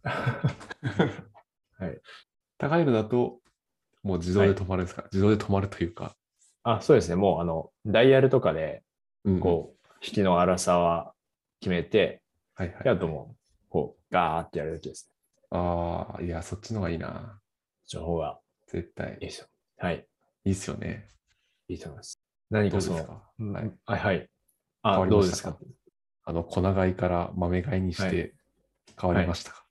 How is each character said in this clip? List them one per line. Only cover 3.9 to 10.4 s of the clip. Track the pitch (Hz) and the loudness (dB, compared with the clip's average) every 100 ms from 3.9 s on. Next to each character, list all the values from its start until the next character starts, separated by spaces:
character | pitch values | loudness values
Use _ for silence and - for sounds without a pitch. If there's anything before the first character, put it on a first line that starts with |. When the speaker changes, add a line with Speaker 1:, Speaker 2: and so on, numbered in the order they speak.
| _ | _
Speaker 2:
も | 101 90 | -4 -2
う | |
自 | 87 | 0
動 | 98 | 4
で | 98 | 4
止 | 98 92 | 4 0
ま | 92 | -2
る | |
ん | 87 | -2
で | |
す | - | -8
か？ | |
Speaker 1:
は | - | -6
い。 | |
Speaker 2:
自 | 98 | 2
動 | 101 104 | 4 4
で | |
止 | - | 2
ま | 98 | 0
る | 98 | 0
と | - | -4
い | 85 | -6
う | |
か。 | - 87 - _ _ _ _ | -6 -12 -14 _ _ _ _
Speaker 1:
あ、 | 117 110 | -2 -2
そ | - | 6
う | 131 | 6
で | |
す | 85 | 6
ね。 | 85 | 2
も | 98 80 | 2 2
う、 | |
あ | 85 | -2
の、 | 82 80 _ 110 | -4 -8 _ 2
ダ | 110 | 6
イ | 131 | 8
ヤ | 135 | 8
ル | 131 | 6
と | 131 | 4
か | 92 | 2
で、 | 78 76 - _ _ _ _ 101 | 0 -4 -8 _ _ _ _ 0
Speaker 2:
う | |
ん | 90 | 2
う | |
ん。 | |
Speaker 1:
こ | 90 82 78 _ | 2 0 -2 _
う、 | _ _ | _ _
引 | - | -6
き | - | 0
の | 95 | 4
粗 | 87 | 4